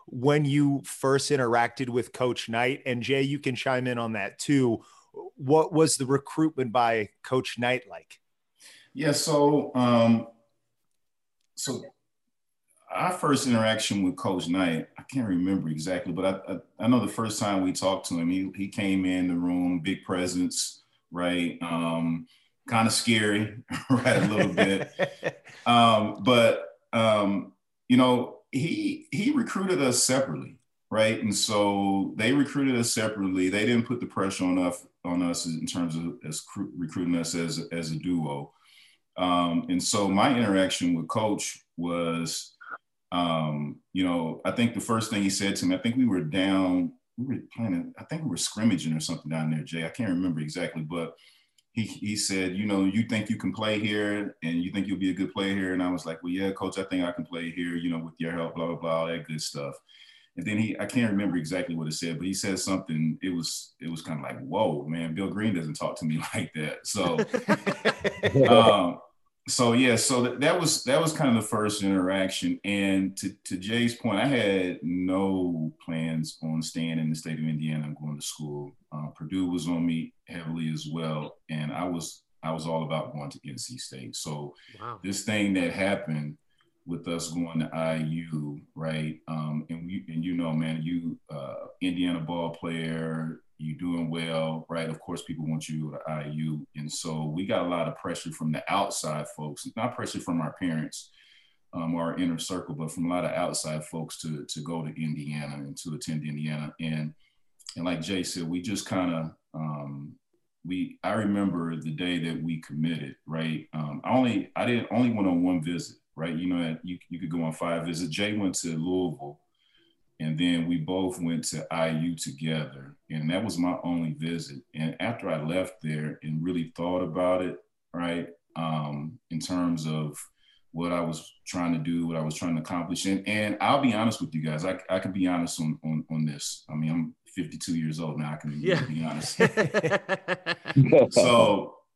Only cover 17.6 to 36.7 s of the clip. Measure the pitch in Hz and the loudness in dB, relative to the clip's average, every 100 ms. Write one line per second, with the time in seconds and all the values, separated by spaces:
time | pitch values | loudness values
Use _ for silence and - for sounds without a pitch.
17.6 | 92 90 95 95 - 87 82 92 95 - | 2 0 0 0 -2 -2 0 0 -2 -4
18.6 | 98 - 98 95 92 90 90 87 90 90 | -6 -2 0 2 2 2 2 2 2 2
19.6 | 90 87 80 92 - 92 90 90 90 - | 2 0 0 -4 -2 -2 0 0 0 0
20.6 | - - _ _ _ 85 90 87 87 - | -4 -6 _ _ _ -2 0 2 0 -2
21.6 | 85 85 82 82 82 82 - _ _ _ | -4 -2 0 0 0 -2 -4 _ _ _
22.6 | - 117 113 - - 110 104 104 107 - | 0 4 4 4 4 4 4 2 0 -4
23.6 | - - - 123 131 98 101 139 - 170 | -10 -6 2 2 4 4 4 4 2 4
24.6 | 196 196 - - 180 - 170 - - - | 4 2 -2 -2 -4 -4 -8 -8 -12 -4
25.6 | - 120 117 110 104 104 101 120 113 - | 4 8 8 6 2 0 4 8 8 6
26.6 | - - _ 117 113 107 104 98 92 - | -2 -14 _ 2 4 6 4 0 -2 -12
27.6 | _ _ - 127 127 123 - - _ 131 | _ _ 4 6 8 6 2 -8 _ -2
28.6 | 160 311 - - - - 220 302 202 196 | -2 0 -2 -4 -4 0 2 2 0 0
29.6 | 190 165 131 120 - 131 - 73 - - | 0 2 2 4 4 2 2 -4 -10 -16
30.6 | _ _ - 110 110 113 110 98 - 104 | _ _ -4 2 4 2 0 0 2 2
31.6 | 104 101 98 98 95 - 110 143 135 143 | 4 4 2 2 0 0 2 4 2 2
32.6 | 135 120 117 - 110 107 98 92 92 104 | 2 2 2 0 0 0 0 2 2 2
33.6 | 107 120 117 123 95 - 95 - 92 90 | 4 4 2 -2 -4 -2 -2 0 2 2
34.6 | 87 87 - _ 87 87 87 85 85 80 | 2 -2 -8 _ -4 0 0 0 -2 -4
35.6 | 80 87 85 80 85 71 76 78 - 101 | -4 -2 -2 -2 -4 -6 -8 -10 -8 -8
36.6 | 98 | -8